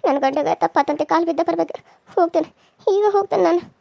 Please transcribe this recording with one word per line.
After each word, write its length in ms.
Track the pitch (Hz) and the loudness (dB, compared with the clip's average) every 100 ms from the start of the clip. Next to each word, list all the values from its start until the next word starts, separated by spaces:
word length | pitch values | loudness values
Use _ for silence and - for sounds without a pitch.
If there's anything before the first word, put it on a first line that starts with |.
| - | 0
ನನ್ 120 | 277 | 0
ಗಂಡಗ 300 | 269 277 285 | 0 -2 -2
ತಪ್ಪಾತಂತೆ 500 | 165 170 - 277 294 | -2 0 0 -2 -2
ಕಾಲ್ 220 | 302 320 330 | 0 0 0
ಬಿದ್ದ 140 | 320 | -2
ಬರ್ಬೇಕು. 440 | 339 339 320 - _ _ _ | -2 -2 -4 -6 _ _ _
ಹೋಗ್ತೇನೆ, 400 | - - 339 311 _ _ _ - | 0 0 0 -4 _ _ _ -2
ಈಗ 120 | 392 415 | 2 2
ಹೋಗ್ತೇನೆ 300 | 403 392 - | 0 0 0
ನಾನು. 160 | 349 349 - _ | 2 0 -4 _